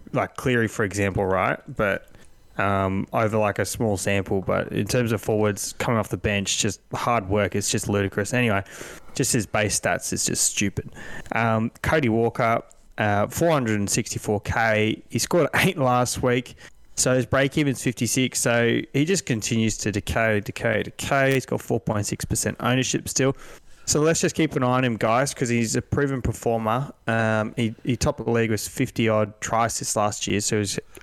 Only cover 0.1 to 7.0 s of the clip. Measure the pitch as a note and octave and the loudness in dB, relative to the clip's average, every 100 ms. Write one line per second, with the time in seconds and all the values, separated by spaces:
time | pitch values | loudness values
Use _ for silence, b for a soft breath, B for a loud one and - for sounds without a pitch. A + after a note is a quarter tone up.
0.1 | B2+ F#2+ - C3 B2 G#2+ - G#2 F#2+ G2 | -4 -4 -4 0 2 2 0 -2 0 0
1.1 | F#2 F#2+ F#2 A2 - - C3 G#2 F#2 - | 0 0 2 0 -2 -6 -2 0 -2 -6
2.1 | B B - - - G2+ G2 F#2+ F#2+ - | B B -20 -12 -2 2 2 2 0 -2
3.1 | A#2+ A2 G#2+ G#2 G2+ G2 - A#2 G2 - | 0 0 2 0 0 -4 -2 -2 0 0
4.1 | G2 F#2+ G2 F#2 F#2+ - - G#2 B2+ A#2 | 0 0 -2 0 -2 -2 -4 0 0 0
5.1 | A2 - G#2+ G#2+ G2 - - - A#2 G2+ | -2 0 2 2 0 -6 -4 0 0 0
6.1 | G2 A2 G2+ F#2+ - G#2+ - _ - | -2 0 0 0 -2 -2 -4 _ -4